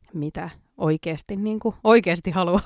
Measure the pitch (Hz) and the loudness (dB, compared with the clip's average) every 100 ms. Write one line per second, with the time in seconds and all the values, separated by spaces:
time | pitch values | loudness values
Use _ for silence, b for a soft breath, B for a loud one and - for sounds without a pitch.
0 | _ 165 151 - 165 - _ - 160 156 | _ -10 -8 -8 -12 -14 _ -6 -2 -2
1 | - 156 - 196 208 214 226 - 220 226 | -4 -10 -8 -8 -6 -4 -6 -2 4 4
2 | 180 170 190 175 175 175 | 4 -2 -2 -2 0 2